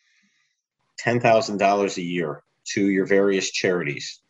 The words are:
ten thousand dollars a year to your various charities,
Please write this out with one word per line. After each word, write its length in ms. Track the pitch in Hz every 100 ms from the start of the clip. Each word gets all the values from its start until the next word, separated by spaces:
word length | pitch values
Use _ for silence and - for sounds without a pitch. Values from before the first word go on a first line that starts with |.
| _ _ _ _ _ _ _ _ _ -
ten 220 | 120 123
thousand 380 | 120 110 107 101
dollars 400 | 98 101 98 95
a 40 |
year 400 | 87 87 78 71 _ _ -
to 160 | 104 101
your 160 | 95 90
various 460 | 98 101 95 -
charities, 720 | - 98 90 73 69 - -